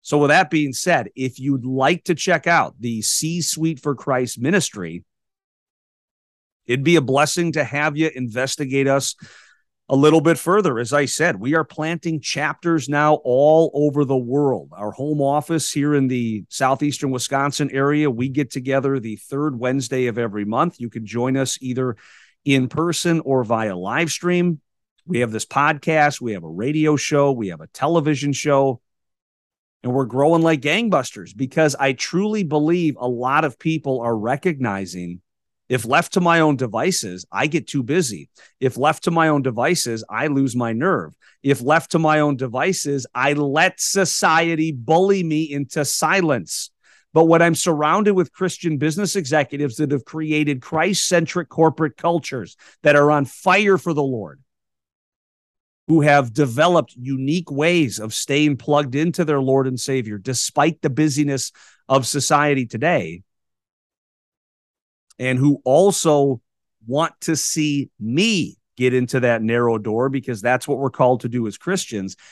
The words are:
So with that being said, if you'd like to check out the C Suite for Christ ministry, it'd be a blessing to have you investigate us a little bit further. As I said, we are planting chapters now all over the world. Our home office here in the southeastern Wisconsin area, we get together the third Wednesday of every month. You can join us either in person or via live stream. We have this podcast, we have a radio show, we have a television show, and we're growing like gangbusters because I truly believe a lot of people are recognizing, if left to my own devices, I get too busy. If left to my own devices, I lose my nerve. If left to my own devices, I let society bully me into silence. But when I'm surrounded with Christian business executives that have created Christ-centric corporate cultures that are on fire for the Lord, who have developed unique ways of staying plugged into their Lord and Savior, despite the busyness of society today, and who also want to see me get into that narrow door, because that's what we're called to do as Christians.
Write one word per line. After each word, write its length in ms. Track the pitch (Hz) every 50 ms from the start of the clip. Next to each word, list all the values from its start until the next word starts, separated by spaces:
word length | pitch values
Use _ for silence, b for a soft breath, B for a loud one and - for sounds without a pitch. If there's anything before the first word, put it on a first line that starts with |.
So 160 | _ - -
with 140 | 147 147 139
that 180 | 147 175 185 -
being 240 | - 156 147 139 127
said, 380 | - - 180 170 139 113 101 _
if 240 | 127 131 131 120 -
you'd 280 | 131 139 143 131 117
like 380 | 127 131 131 131 143 180 170 _
to 100 | - 175
check 320 | - - 190 175 156 -
out 300 | 175 170 160 113 76 - -
the 220 | 110 120 117 110 104
C 400 | - - - - 160 165 175 160
Suite 360 | - - 156 156 160 165 131
for 160 | - 151 139
Christ 460 | 120 - - 135 127 127 117 - -
ministry, 640 | 117 139 190 196 147 - - 104 90 82 82 87 - _ _ _ _ _ _ _ _ _ _ _ _ _ _ _ _ _ _ _ _ _ _ _ _ _ _ _ _ _ _ _ _
it'd 180 | - 120 131 135
be 140 | 160 170
a 60 | 160 143
blessing 500 | 120 131 139 151 147 - 180 175 170 135
to 120 | 156 139
have 300 | 117 - 143 147 156 147
you 160 | 147 160 160 -
investigate 720 | 127 127 120 107 127 131 135 - - 147 131 131 139 139 135
us 280 | 135 139 135 - - B B B B B B B B B B B _ _ _ _
a 60 | 135
little 260 | 135 143 151 160 165 147
bit 160 | 165 165 -
further. 400 | - 165 185 214 202 170 127 113
As 160 | 120 110 139
I 100 | 147 143
said, 320 | 123 - - 151 175 120
we 180 | 95 107 127 151
are 100 | 165 147
planting 580 | _ - - 156 160 170 160 - 175 160 151 -
chapters 640 | - - 139 147 151 - _ - 170 165 156 123 127
now 280 | 147 143 151 151 151 - -
all 480 | 127 123 131 143 151 156 160 165 156 -
over 320 | 143 147 147 135 147 147
the 100 | 123 135
world. 540 | 131 123 117 131 143 147 139 127 95 71 69 78
Our 180 | 90 104 107 -
home 280 | - 135 151 156 147
office 500 | 139 139 143 147 147 - 165 156 - - -
here 220 | 151 143 147 147
in 140 | 143 135 127
the 360 | 127 123 120 113 110 107 - _
southeastern 640 | - - 135 131 135 131 147 147 135 - 147 139
Wisconsin 600 | 131 123 - - 139 135 139 143 139 - 151 135
area, 400 | 101 135 135 143 151 151 151 143
we 200 | 123 113 127 139
get 200 | 131 147 143 135
together 480 | - 139 123 131 135 135 127 139 135 135
the 180 | 110 117 107
third 420 | - - - 139 139 147 156 131 117
Wednesday 480 | 123 123 127 139 127 113 139 131 127
of 100 | 120 110
every 300 | 117 117 113 98 104 104
month. 340 | 104 113 123 156 175 - _
You 80 | 123 113
can 160 | _ 123 113
join 320 | 101 104 117 120 131 131
us 220 | 135 135 120 - -
either 360 | 131 127 123 127 131 127 113 b b b b b b b b b _
in 220 | 143 139 135 127 117
person 520 | - 151 160 175 165 - - 175 165 165
or 240 | 147 135 135 131 123
via 320 | 107 117 110 113 107 95
live 340 | 90 90 98 117 147 170 160
stream. 500 | - - - 180 180 175 175 175 165 147 _ _ _ _ _ _ _ _ _
We 140 | - 180 117
have 140 | 123 113 107
this 120 | 110 -
podcast, 760 | _ - 135 143 151 160 143 - - 160 156 147 147 139 -
we 120 | 127 117 104
have 120 | 92 82
a 40 | 78
radio 480 | 80 87 107 135 151 156 156 151 151
show, 360 | 135 - - 151 143 143 143 139
we 160 | 120 110 95
have 120 | 85 78
a 60 | -
television 680 | - _ - 131 147 170 170 143 151 151 127 139 143 135
show, 480 | - - 151 143 135 139 135 123 - _ _ _ _ _ _ _ _ _ _ _ _ _ _ _ _ _ _ _ _ -
and 100 | 123 123
we're 140 | 135 135
growing 360 | 113 113 127 139 156 170 170 165
like 180 | 165 160 147
gangbusters 760 | 120 143 156 208 233 226 185 143 123 - - - 87 - 92
because 400 | 104 139 123 - 165 160 147 131 -
I 140 | 139 135 135
truly 500 | 127 - - - 175 202 214 214 214 196
believe 540 | 151 147 151 147 156 170 180 170 156 127 -
a 100 | 123 123
lot 360 | 123 117 123 127 135 156 156
of 140 | 147 123 _
people 420 | - 165 160 160 - 143 131 127
are 160 | 117 117 117
recognizing, 1040 | 110 104 117 131 139 - 185 160 135 127 113 98 98 98 90 87 90 87 87 87 92 _ _ _ _ _ _ _ _ _ _
if 160 | 127 123 107
left 300 | 113 135 160 175 - -
to 60 | 190
my 200 | 180 170 165 165
own 160 | 160 156 143
devices, 680 | 123 131 113 98 110 135 185 185 - - 101 90 90 - _
I 160 | - 98 127
get 220 | 156 143 160 - -
too 140 | - 143 123
busy. 460 | 110 143 180 175 123 107 80 71 _ _ b b b b b
If 180 | 127 135 -
left 280 | 113 131 151 156 - -
to 60 | -
my 180 | 170 165 160 156
own 140 | 151 143 131
devices, 600 | 131 117 110 123 156 180 156 - 123 117 110 104 -
I 200 | 101 110 135 156
lose 280 | 143 139 135 131 113
my 160 | 123 120 117 113
nerve. 420 | 113 143 190 185 120 82 76 - _ b b b b _
If 180 | 139 123 113
left 320 | 120 135 151 165 - - -
to 60 | 170
my 220 | 160 156 151 151
own 160 | 151 147 143
devices, 720 | 123 131 123 110 127 147 190 185 - - 143 143 139 120 - _
I 200 | 123 127 143 147
let 460 | 143 147 139 135 151 175 185 185 -
society 920 | - - - 196 190 - - - - 180 160 165 170 170 165 156 160 160 151
bully 500 | 123 113 107 156 170 185 196 202 196 180
me 200 | 160 151 151 160
into 400 | 147 143 143 143 - - 160 147
silence. 880 | - - - - 156 175 196 180 156 139 117 82 - - - - - _ _ b b b b b b _
But 100 | 160 165
when 160 | 165 165 165
I'm 140 | 170 170 160
surrounded 580 | - - 185 160 147 151 151 165 202 214 208 202
with 200 | 185 170 - _
Christian 460 | - 190 180 - - - 170 156 139
business 360 | 147 156 151 175 208 180 -
executives 600 | 202 160 127 151 151 139 - - 139 147 139 113
that 160 | - 151 135 143
have 120 | 135 -
created 560 | - - 160 160 156 151 151 156 147 143 127
Christ-centric 880 | - - - 160 165 190 202 - - - 180 170 165 - - 180 165 _
corporate 480 | - - 165 160 - - 160 151 -
cultures 600 | - - 170 170 170 - - - 127 98 82 - b b b b b -
that 140 | 147 147
are 140 | 147 143 147
on 160 | 151 147 139
fire 520 | 120 - - - 190 180 202 214 202 196 175
for 160 | - 170 165
the 80 | 143 143
Lord, 400 | 139 127 113 98 80 67 69 _ _ _ _ _ _ _ _ _ _ _ _ _ _ _ _ _ _ _ _ _ _ _ _ _ _ _ _ _
who 160 | - 156 165 143
have 320 | 151 143 143 135 120 107
developed 600 | 131 147 131 113 123 156 175 180 165 147 - -
unique 560 | 123 123 131 139 131 135 135 156 185 165 -
ways 480 | 143 139 151 170 175 175 156 120 92 107
of 140 | 110 110 107
staying 460 | - - - 139 143 151 151 143 117
plugged 360 | - - 147 147 147 135 120
into 300 | 143 160 175 - - 175
their 160 | 151 151 139
Lord 260 | 135 131 135 135 135
and 140 | 131 131 120
Savior, 380 | - - 135 131 117 107 104 101
despite 640 | 92 127 127 - - - _ - 147 165 170 _ -
the 80 | 151
busyness 600 | 127 123 156 156 135 143 151 143 139 127 - - b b b b b b b -
of 180 | 135 135 120
society 600 | - - 143 131 - 156 143 147 147 143 135 127
today, 560 | 110 - 113 131 165 175 135 90 78 85 90 - _ _ _ _ _ _ _ _ _ _ _ _ _ _ _ _ _ _ _ _ _ _ _ _ _ _ _ _ _ _ _ _ _ _ _ _ _ _ _
and 200 | 127 131 131 127
who 240 | 135 147 143 - _
also 800 | 127 131 156 185 202 185 - - 165 151 143 139 139 131 120 _ _ _ _ _ _ _ _ 110
want 280 | 110 123 143 165 160 _ _ -
to 140 | - 165
see 540 | 139 - - - 160 156 151 143 143 131 - _ _
me 600 | 104 110 120 151 202 233 220 180 123 82 - _ _ _ _
get 160 | - 127 127 127
into 260 | 127 123 120 - 131
that 220 | 120 120 117 113 110
narrow 360 | 110 117 120 120 117 113 110
door, 320 | 104 113 107 113 127 135
because 320 | 135 135 113 - 120 104 95
that's 260 | 120 127 127 - -
what 100 | 143 117
we're 120 | 139 135
called 320 | - - 131 123 131 117 -
to 60 | 123
do 160 | 113 123 117
as 100 | 107 101
Christians. 600 | - - 175 190 185 - - - 104 95 95 - B B B